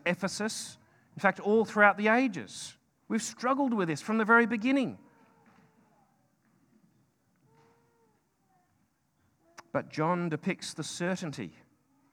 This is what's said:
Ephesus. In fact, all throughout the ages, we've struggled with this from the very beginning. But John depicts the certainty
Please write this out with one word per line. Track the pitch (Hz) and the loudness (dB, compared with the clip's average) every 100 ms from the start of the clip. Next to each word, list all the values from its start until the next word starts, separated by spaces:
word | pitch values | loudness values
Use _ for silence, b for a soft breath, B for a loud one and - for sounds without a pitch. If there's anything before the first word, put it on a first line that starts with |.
| 170 | -4
Ephesus. | 180 190 - 214 - - - b b b - | -2 -4 -4 -6 -6 -12 -18 b b b 0
In | |
fact, | 196 - | 0 0
all | 190 220 | 2 2
throughout | 214 214 208 190 | 2 6 6 6
the | 214 | 2
ages, | 233 262 180 98 - - - _ _ - | 4 2 -4 -12 -14 -16 -18 _ _ -4
we've | 220 | -4
struggled | - - 247 269 277 | -4 -6 -2 0 0
with | 226 170 | 0 0
this | 147 | -2
from | - 220 | -2 0
the | |
very | 208 233 233 | 6 6 6
beginning. | 233 240 277 202 98 - _ _ _ _ _ _ _ _ _ _ _ _ _ _ _ _ _ _ _ _ _ _ _ 440 453 453 466 466 466 453 427 _ _ 762 740 719 _ _ _ _ _ _ _ _ - - | 0 0 2 0 -6 -16 _ _ _ _ _ _ _ _ _ _ _ _ _ _ _ _ _ _ _ _ _ _ _ _ _ _ _ _ _ _ _ _ _ _ _ _ _ _ _ _ _ _ _ _ -20 -8
But | 139 104 | -6 -6
John | - 156 175 175 | -4 -2 0 -2
depicts | 151 196 - - | -4 -6 -6 -8
the | - | -10
certainty | 147 - 175 185 170 139 90 - _ _ _ _ _ | -10 -6 -4 -4 -8 -10 -12 -14 _ _ _ _ _